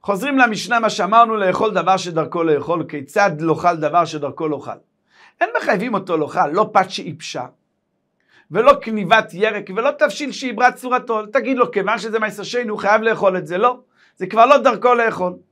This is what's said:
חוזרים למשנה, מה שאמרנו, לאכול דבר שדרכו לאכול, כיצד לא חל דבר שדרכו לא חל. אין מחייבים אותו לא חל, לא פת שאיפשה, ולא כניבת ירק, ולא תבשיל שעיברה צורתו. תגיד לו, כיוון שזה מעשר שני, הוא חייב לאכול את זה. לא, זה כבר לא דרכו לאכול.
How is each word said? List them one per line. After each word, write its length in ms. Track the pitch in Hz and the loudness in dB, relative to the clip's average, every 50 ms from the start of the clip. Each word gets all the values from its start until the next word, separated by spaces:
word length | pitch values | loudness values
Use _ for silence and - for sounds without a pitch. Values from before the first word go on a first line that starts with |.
| - | -2
חוזרים 340 | - 202 190 254 285 277 | -2 -4 -2 -2 -2 2
למשנה, 420 | 262 247 233 214 170 160 185 240 233 | 2 2 2 2 -4 -4 -2 -2 0
מה 100 | 226 214 | 0 0
שאמרנו, 460 | 214 214 190 185 214 233 233 226 220 | 0 -2 -2 4 6 6 6 6 2
לאכול 380 | 214 196 185 170 - 208 220 196 | 0 0 0 0 0 0 0 0
דבר 240 | 185 165 180 190 | 0 2 2 0
שדרכו 460 | 185 - 180 165 160 151 - - 170 165 | 0 0 -4 -2 -2 -4 -2 -2 -2 0
לאכול, 420 | 160 151 139 127 - 170 170 156 - | 2 2 0 0 -2 -4 -4 -4 -6
כיצד 420 | 151 147 131 - - 208 202 196 156 147 | -8 -12 -12 -4 0 2 2 2 0 -2
לא 140 | 160 165 151 | 0 -2 0
חל 220 | 156 - 175 175 | 2 2 0 0
דבר 300 | 160 151 147 151 175 170 | 2 -2 0 2 2 0
שדרכו 420 | 156 156 156 143 135 - - 165 | 0 -4 -6 -8 -8 -6 -6 -4
לא 100 | 151 147 | -4 -4
חל. 200 | 131 - 123 104 - _ _ _ _ _ _ _ _ _ _ _ _ | -6 -8 -12 -14 -14 _ _ _ _ _ _ _ _ _ _ _ _
אין 80 | 339 403 480 | -4 -2 -2
מחייבים 360 | 466 - - 226 185 220 254 220 | -4 -2 0 -2 -2 -2 -4 -4
אותו 240 | 190 190 185 170 | -6 -4 -2 -2
לא 100 | 156 147 | -2 -2
חל, 220 | - 160 170 175 147 | -2 0 0 0 0
לא 180 | 151 196 214 214 - | 2 0 0 4 4
פת 160 | 202 185 185 | 2 2 2
שאיפשה, 560 | - - - 180 139 - - - - 143 123 135 _ _ _ _ _ _ _ _ _ _ _ _ _ _ _ _ _ _ _ _ | -4 -10 -10 -10 -14 -14 -14 -12 -10 -10 -12 -12 _ _ _ _ _ _ _ _ _ _ _ _ _ _ _ _ _ _ _ _
ולא 200 | 151 196 240 269 - 247 | -2 4 6 6 4 4
כניבת 520 | - 226 220 214 196 165 226 220 214 220 165 | 2 -6 -4 -4 2 4 2 2 2 0 -2
ירק, 360 | 170 208 220 208 208 - - 185 | -2 0 0 0 -4 -8 -6 -6
ולא 160 | 208 233 285 294 - | -2 -2 -2 2 2
תבשיל 320 | 302 277 294 - 294 262 | 0 0 0 -6 -10 -10
שעיברה 400 | - - 269 254 226 208 247 247 | -10 -8 -8 -8 -2 2 2 2
צורתו. 540 | 247 - - 254 247 247 - 240 226 214 214 | 2 0 -6 -2 -2 -2 -2 -2 -4 -4 -4
תגיד 320 | 208 - 269 220 240 269 | -2 -4 -2 0 0 0
לו, 140 | 254 240 240 | 0 0 0
כיוון 280 | - 202 185 196 220 214 | 0 -2 -2 -2 -2 -4
שזה 200 | 185 226 214 226 | -4 -4 -4 -2
מעשר 240 | 214 214 - 208 190 | -2 -4 -6 -10 -12
שני, 260 | - 233 247 240 214 | -6 -4 -4 -4 -4
הוא 100 | 214 - | -6 -4
חייב 220 | 170 196 214 214 | 0 2 2 2
לאכול 360 | 220 226 214 - 196 196 185 | 2 0 0 2 0 0 0
את 100 | 180 160 | 0 -6
זה. 100 | 151 175 | -4 -2
לא, 220 | 185 220 247 247 - _ _ _ _ _ _ _ | 0 0 0 0 -2 _ _ _ _ _ _ _
זה 100 | _ 185 | _ -10
כבר 180 | 185 214 220 233 | -2 4 4 6
לא 120 | 262 285 | 6 6
דרכו 360 | 277 220 254 233 190 - 247 247 | 4 4 2 0 2 2 2 4
לאכול. 400 | 240 233 220 175 165 180 180 180 - _ _ | 4 2 0 -2 -2 -4 -6 -6 -10 _ _